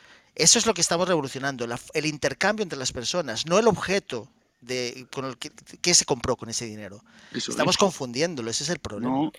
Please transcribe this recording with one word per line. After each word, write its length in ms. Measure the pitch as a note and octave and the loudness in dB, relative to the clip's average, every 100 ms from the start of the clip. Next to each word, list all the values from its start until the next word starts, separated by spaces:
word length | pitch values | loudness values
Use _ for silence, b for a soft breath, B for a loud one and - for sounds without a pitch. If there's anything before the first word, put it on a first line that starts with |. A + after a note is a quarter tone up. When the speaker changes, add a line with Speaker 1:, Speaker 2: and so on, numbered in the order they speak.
| b b b b | b b b b
Speaker 1:
Eso 240 | E3 A3+ | 6 6
es 80 | A3 | 4
lo 80 | F3+ | 2
que 60 | |
estamos 260 | E3 E3+ F3+ | 2 2 2
revolucionando, 580 | E3+ C3+ C3+ C#3 C3 A#2 | 2 0 -4 -4 -4 -4
la, 140 | A#2+ - D#3+ | -6 -6 -4
el 100 | D3+ | -2
intercambio 560 | D3 C#3+ C3 F#3+ G#3+ | 0 -2 0 0 0
entre 160 | F#3 C#3 | -4 -4
las 140 | B2+ | -6
personas, 560 | C3 A2+ F3+ C#3+ A2+ D#3 | -4 -4 -2 -2 -4 2
no 100 | F#3 | 4
el 100 | A3+ | 6
objeto 640 | F#3 - G3 - A#2+ - _ _ _ | 4 2 -2 -2 -8 -10 _ _ _
de, 460 | B2 B2+ A#2+ B2+ B2 | -6 -4 -4 -6 -12
con 140 | C#3 C3 | -8 -8
el 120 | B2 | -8
que, 120 | D3 - - - | -12 -12 -20 -4
que 120 | F3 E3+ | 2 4
se 100 | - | 4
compró 300 | C3 C3 A#2+ | 0 0 -4
con 140 | A2+ | -4
ese 160 | A2+ A#2 | -8 -8
dinero. 360 | G#2+ G2+ G2+ - b b | -10 -14 -16 -20 b b
Speaker 2:
Eso 160 | - - | -8 -4
Speaker 1:
Estamos 260 | - D#3 - | 2 2 4
Speaker 2:
es. 40 | |
Speaker 1:
confundiéndolo, 720 | G3 - C3 A#2 E3+ D3 A2+ | 4 2 -6 -2 -2 -2 -4
ese 120 | - | -4
es 60 | C#3+ | -2
el 100 | F3 | -4
problema. 320 | - G#2 B2 | -6 -6 -2
Speaker 2:
No, 200 | C3+ D#3 | 0 -2